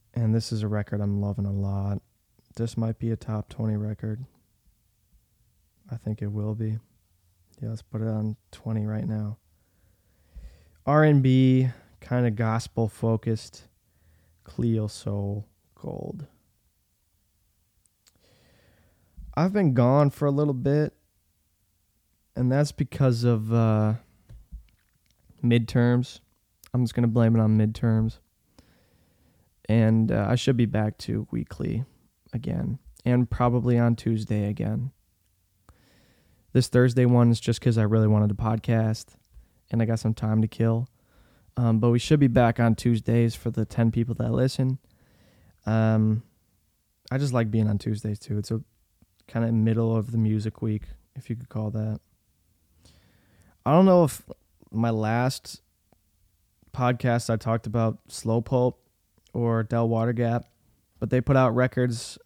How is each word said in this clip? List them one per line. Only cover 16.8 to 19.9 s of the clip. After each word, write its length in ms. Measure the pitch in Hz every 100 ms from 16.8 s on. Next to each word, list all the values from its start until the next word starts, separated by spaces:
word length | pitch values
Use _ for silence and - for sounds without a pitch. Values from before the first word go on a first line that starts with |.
| _ _ _ _ _ _ _ _ _ _ _ _ _ _ _ _ _ _ _ _ _ _ _ - - -
I've 180 | 180
been 200 | 208 170
gone 360 | 127 123